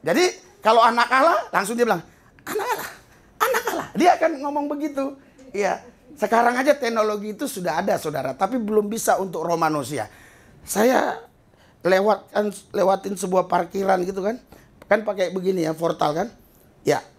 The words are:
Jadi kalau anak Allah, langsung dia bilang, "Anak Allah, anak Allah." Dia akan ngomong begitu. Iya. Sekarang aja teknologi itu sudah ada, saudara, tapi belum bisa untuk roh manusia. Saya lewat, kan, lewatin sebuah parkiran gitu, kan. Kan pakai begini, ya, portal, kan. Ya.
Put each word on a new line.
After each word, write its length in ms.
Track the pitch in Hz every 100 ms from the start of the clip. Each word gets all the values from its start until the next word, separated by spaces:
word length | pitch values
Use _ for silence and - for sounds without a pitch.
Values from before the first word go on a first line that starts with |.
Jadi 340 | 147 220 359 - - _
kalau 240 | 208 233
anak 240 | 233 233 233
Allah, 320 | 262 311 392 539
langsung 220 | 175 196
dia 140 | 240 233
bilang, 160 | 180 - _ _ _ -
"Anak 200 | 427 453
Allah, 220 | 466 - - _ _ _ _
anak 200 | 453 466 466
Allah." 140 | - - -
Dia 140 | 349 -
akan 100 | 330 294
ngomong 240 | 285 294 294
begitu. 480 | 285 302 277 269 277 - _ - 196
Iya. 240 | 190 - - _ _
Sekarang 400 | - 208 233 247
aja 220 | 247 277 285
teknologi 560 | 233 226 214 208 208
itu 140 | 208 285
sudah 300 | 196 175 160
ada, 160 | 196 196
saudara, 380 | 160 147 135 131
tapi 220 | 190 254
belum 260 | 208 214 208
bisa 260 | 226 - 175
untuk 240 | 190 165
roh 160 | 165 170
manusia. 480 | 156 151 117 139 104 - - - - -
Saya 560 | - 196 233 262 - - - _ _ _ _ _
lewat, 480 | 170 190 208 196 -
kan, 240 | - 208 196 -
lewatin 480 | 202 185 190 196 190
sebuah 320 | 185 185 180
parkiran 480 | 180 170 196 196 185 180
gitu, 160 | 190
kan. 160 | 190 247 _ - _ _ -
Kan 160 | 214
pakai 320 | 214 196 175
begini, 320 | 185 180 190 160
ya, 80 |
portal, 400 | 156 165 160 151
kan. 140 | 151 226 - _ _ _ _ -
Ya. 160 | 139 -